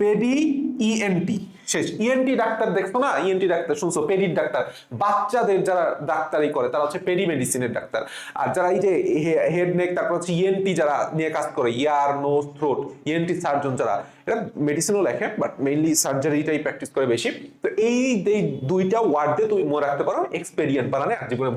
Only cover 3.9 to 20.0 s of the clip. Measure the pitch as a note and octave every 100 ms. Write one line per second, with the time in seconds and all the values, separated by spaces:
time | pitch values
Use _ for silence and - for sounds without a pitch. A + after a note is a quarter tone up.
3.9 | D3+ D3+ F#3+ F#3+ D#3 - C3 B2 - -
4.9 | A#2+ G#3 G3+ A3 B3 G#3 F#3 F#3+ F3+ D#3
5.9 | - D3 D3+ D#3+ D#3 D3 D3 B2 D3+ D3
6.9 | F3 F#3 F3+ E3+ C#3 B2 B2+ A#2+ - -
7.9 | A2+ - - - - C3+ F#3 F3+ F#3 G3
8.9 | D3+ A#2 D3+ E3 D#3+ - E3+ F3 F3 F3
9.9 | F3 D#3+ E3+ F3 E3+ F#3+ F#3+ F#3+ E3 D3
10.9 | C3+ - D#3 D#3 D#3 B2+ D3+ A#2+ A#2 D3
11.9 | C#3+ C#3+ C#3 C#3+ C#3+ C#3+ - D3+ C3 -
12.9 | - D3 E3 E3+ E3+ E3+ C#3+ C#3 B2 A#2
13.9 | G2+ - - - A#3 F3+ - D3 D3 E3
14.9 | G3+ C#3+ - G#3+ - D3 - C#3 D3+ D#3+
15.9 | D3 D#3 C3+ D#3 D3 D#3 D3+ C3+ - C3
16.9 | C#3 B2+ A#2 A#3+ - - - - G3+ A3+
17.9 | B3 C4 G#3+ G3 G#3 D#3+ B2+ C3 F#3 F#3+
18.9 | A3+ G#3 D3 D3 D3+ A3 G3 D3+ D3 C#3+
19.9 | C#3+